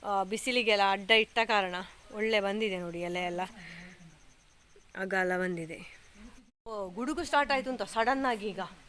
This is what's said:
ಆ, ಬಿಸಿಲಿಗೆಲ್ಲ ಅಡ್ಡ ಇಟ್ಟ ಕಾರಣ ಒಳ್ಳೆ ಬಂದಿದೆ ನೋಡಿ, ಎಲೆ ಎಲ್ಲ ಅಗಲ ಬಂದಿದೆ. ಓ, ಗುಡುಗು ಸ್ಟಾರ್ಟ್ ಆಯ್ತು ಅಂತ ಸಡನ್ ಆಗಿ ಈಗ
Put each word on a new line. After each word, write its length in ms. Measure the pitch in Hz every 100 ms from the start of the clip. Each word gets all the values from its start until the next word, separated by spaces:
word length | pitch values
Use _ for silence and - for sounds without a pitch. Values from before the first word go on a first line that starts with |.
| -
ಆ, 160 | 202
ಬಿಸಿಲಿಗೆಲ್ಲ 600 | 190 214 - 247 220 208 196
ಅಡ್ಡ 200 | 196 196
ಇಟ್ಟ 280 | 220 214 -
ಕಾರಣ 300 | 226 214 190 180 180 - -
ಒಳ್ಳೆ 280 | 214 220 220
ಬಂದಿದೆ 380 | 196 202 220 185
ನೋಡಿ, 220 | 175 170
ಎಲೆ 240 | 175 175
ಎಲ್ಲ 160 | 180 175 185 - 170 170 180 185 170 156 - - _ _ _ - - -
ಅಗಲ 360 | 190 190 185 180
ಬಂದಿದೆ. 600 | 185 175 160 165 - - - 202 220 - - _ -
ಓ, 220 | 214 190
ಗುಡುಗು 360 | 180 254 311
ಸ್ಟಾರ್ಟ್ 280 | 330 294 285
ಆಯ್ತು 180 | 269 262
ಅಂತ 120 | 254
ಸಡನ್ 420 | 196 226 226 269
ಆಗಿ 240 | 269 226 208
ಈಗ 120 | 190 180 -